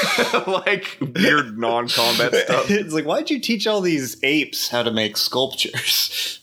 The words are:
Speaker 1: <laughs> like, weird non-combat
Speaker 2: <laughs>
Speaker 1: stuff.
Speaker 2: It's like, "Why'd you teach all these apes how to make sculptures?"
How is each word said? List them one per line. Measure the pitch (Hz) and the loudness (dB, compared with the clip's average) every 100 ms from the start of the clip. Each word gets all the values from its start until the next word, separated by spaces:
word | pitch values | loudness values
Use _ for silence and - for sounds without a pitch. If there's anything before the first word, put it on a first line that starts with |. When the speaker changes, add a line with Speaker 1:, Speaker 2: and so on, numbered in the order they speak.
| - - 170 - | 0 0 0 0
Speaker 1:
<laughs> | - 185 190 | 0 -2 0
like, | 196 - - | -2 -4 -8
weird | 127 139 190 151 123 107 | -6 2 4 4 2 -2
non-combat | 117 117 120 120 117 113 120 117 | 0 0 0 2 2 2 4 2
Speaker 2:
<laughs> | - | 4
Speaker 1:
stuff. | 127 - | 2 2
Speaker 2:
It's | 202 202 | 0 0
like, | 156 151 | -2 0
"Why'd | 185 330 | -2 0
you | 285 | -2
teach | 220 226 220 | -2 -2 0
all | 208 | 0
these | 180 151 127 - | 0 0 -2 -2
apes | 135 151 135 - - | 2 2 0 -4 -2
how | 120 | 0
to | 117 | 0
make | 110 107 - | 0 -2 -2
sculptures?" | - 127 131 - - 120 - - - - - - | -2 0 -2 -2 -6 -4 -2 0 -2 -4 -6 -8